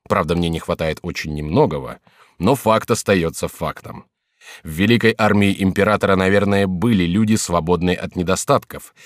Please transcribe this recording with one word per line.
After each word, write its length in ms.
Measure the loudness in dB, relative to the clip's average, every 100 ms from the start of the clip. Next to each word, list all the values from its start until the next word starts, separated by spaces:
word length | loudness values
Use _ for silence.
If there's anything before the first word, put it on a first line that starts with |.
| _
Правда, 260 | -2 0
мне 140 | 0 -2
не 100 | -4
хватает 400 | -6 -4 -4 -6
очень 300 | -8 -10 -8
немногого, 680 | -8 -4 0 0 -2 -10 -16 _ _ _ _
но 160 | 0 0
факт 340 | 2 0 2
остаётся 560 | -4 2 2 2 -4 -10
фактом. 600 | -6 -8 -8 -14 -18 -18 _ _ _ -20 -18
В 40 | -12
великой 440 | -2 2 4 4 2
армии 380 | 2 4 2 2
императора, 600 | 0 2 2 2 2 2
наверное, 500 | 4 2 2 0 0
были 380 | 0 0 2
люди, 320 | 2 0 2 0
свободные 600 | 0 -2 0 0 2 -2
от 200 | -4 -6
недостатков, 800 | -2 -2 0 -2 -2 -16 -18 _